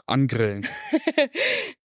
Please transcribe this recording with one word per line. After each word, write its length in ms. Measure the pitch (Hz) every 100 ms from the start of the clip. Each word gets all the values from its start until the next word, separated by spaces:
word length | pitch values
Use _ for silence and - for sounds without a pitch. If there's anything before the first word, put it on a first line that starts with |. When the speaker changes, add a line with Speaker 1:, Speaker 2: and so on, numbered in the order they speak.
| -
Speaker 1:
Angrillen. 600 | 127 135 113 107 101 104
Speaker 2:
<laughs> 60 | - - 302 - 311 277 - 508 508 - -